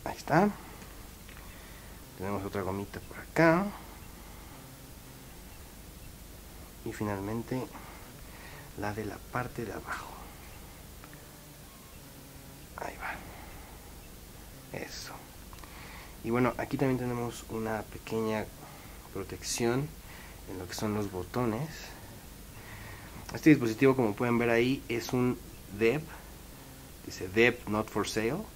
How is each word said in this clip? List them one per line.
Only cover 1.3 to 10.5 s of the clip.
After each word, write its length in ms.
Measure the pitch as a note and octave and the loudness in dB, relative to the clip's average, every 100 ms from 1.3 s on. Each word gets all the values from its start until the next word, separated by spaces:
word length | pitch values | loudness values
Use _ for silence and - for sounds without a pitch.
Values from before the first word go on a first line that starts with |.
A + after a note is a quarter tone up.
| - - - - - - - - - | -12 -12 -14 -14 -14 -12 -14 -14 -6
Tenemos 260 | F#2 G2+ F#2+ | -2 -2 0
otra 160 | G2+ | 0
gomita 360 | F#2 G2 G2+ - | 0 0 -2 -6
por 180 | - - | -8 -10
acá. 480 | - - E3 E3 G3+ - - - - - - - - - - - - - - - - - - - - - - - - - - - - - - - - | 0 8 10 10 4 -2 -12 -12 -12 -12 -14 -14 -14 -14 -14 -14 -14 -14 -14 -14 -14 -14 -14 -14 -14 -14 -14 -12 -12 -12 -14 -14 -12 -12 -12 -8 -6
Y 60 | |
finalmente 720 | - G#2 G2 G2+ A2+ A2+ C3 A#2 - - - - - - - - - - - | -2 0 0 0 -2 0 -2 -2 -8 -12 -12 -14 -14 -12 -12 -12 -12 -12 -4
la 140 | G2+ | -2
de 100 | G#2 | 0
la 140 | G#2 F#2+ - | -4 -6 -2
parte 340 | B2 B2 - G#2+ | -2 -2 -2 -4
de 60 | |
abajo. 360 | - - - - - - - - | -4 -6 -6 -6 -10 -12 -12 -14